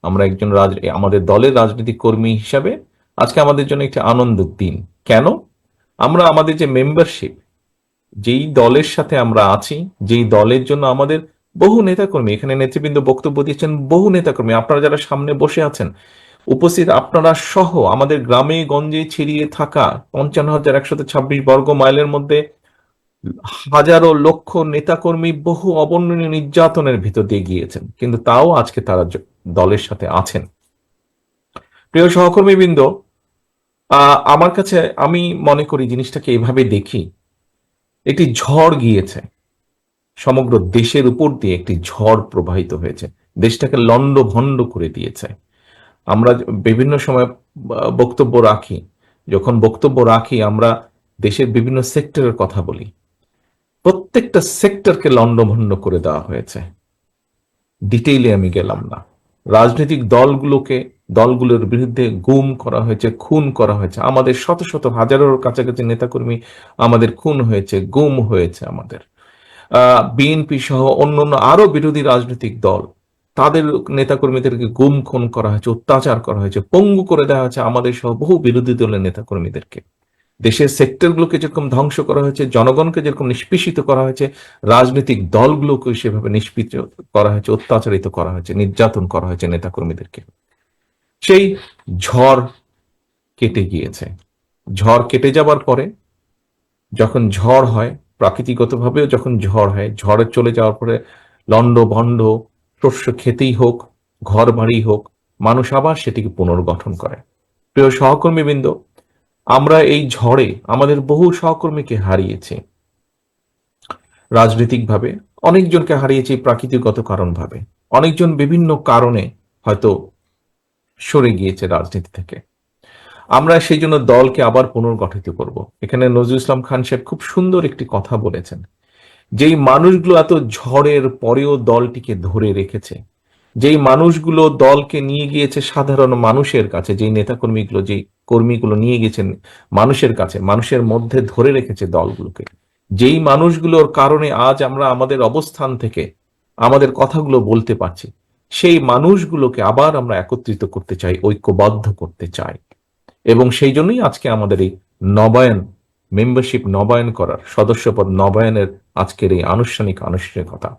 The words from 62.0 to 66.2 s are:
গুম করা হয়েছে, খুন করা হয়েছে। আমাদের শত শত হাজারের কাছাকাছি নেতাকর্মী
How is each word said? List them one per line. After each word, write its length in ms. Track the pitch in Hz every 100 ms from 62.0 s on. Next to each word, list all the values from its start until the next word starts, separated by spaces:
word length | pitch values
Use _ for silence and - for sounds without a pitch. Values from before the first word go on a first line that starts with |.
| 120
গুম 440 | 98 90 135 135
করা 260 | 131 120 113
হয়েছে, 300 | 113 107 113
খুন 420 | 113 - 156 143
করা 220 | - 104
হয়েছে। 260 | 104 92 -
আমাদের 340 | 127 131 131
শত 280 | 127 - 170
শত 240 | 170 - 127
হাজারের 520 | 117 113 135 139 131
কাছাকাছি 440 | 127 117 127 123
নেতাকর্মী 580 | 117 117 123 127